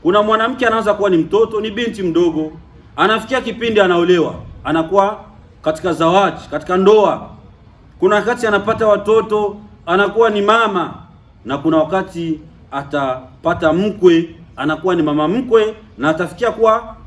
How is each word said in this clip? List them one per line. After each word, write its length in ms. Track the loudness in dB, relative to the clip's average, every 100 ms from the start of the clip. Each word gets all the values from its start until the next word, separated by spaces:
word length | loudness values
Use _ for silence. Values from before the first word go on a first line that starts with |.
Kuna 200 | 2 2
mwanamke 440 | 2 0 0 0 0
anaanza 260 | 0 0
kuwa 160 | 0 2
ni 80 | 0
mtoto, 440 | 2 0 0 -2
ni 100 | -6
binti 320 | -4 -6 -4
mdogo. 480 | -2 0 0 0 -6 -10 -20 -20 -16 -2
Anafikia 460 | 0 0 -2 -4
kipindi 380 | -4 -4 0 2
anaolewa, 540 | 4 2 4 2 2 -4 -16 -12
anakuwa 560 | -4 -2 0 2 0 -2 -14 -20 -20 -6
katika 320 | -4 -4 -4
zawaji, 540 | 0 2 4 2 -2 -10
katika 260 | -10 -2 2
ndoa. 520 | 6 6 4 0 -10 -20 -20 -20 -20 -20 -20 -2
Kuna 160 | 0 2
wakati 320 | 0 -2 0
anapata 400 | 0 -2 0 2
watoto, 680 | 2 2 0 2 -2 -2 -6 -20 -16 -2
anakuwa 440 | 0 2 2 2
ni 120 | 2
mama. 520 | 2 2 2 -2 -6 -10 -20 -20 -20 -18 -8
Na 120 | -4
kuna 200 | 0 0
wakati 600 | 0 -2 -4 -8 -6 -6 -10 -20 -12
atapata 1000 | -10 -6 -4 -4 -6 -12 -6 -4 0 2
mkwe, 560 | 2 -2 4 4 4 0 -12 -20 -8
anakuwa 400 | -6 -4 -2 0
ni 80 |
mama 240 | 0 0 0
mkwe, 460 | -2 2 2 2 -6 -20 -4
na 120 | -2
atafikia 420 | -2 -6 -4 -4
kuwa 440 | 0 0 0 -4 -18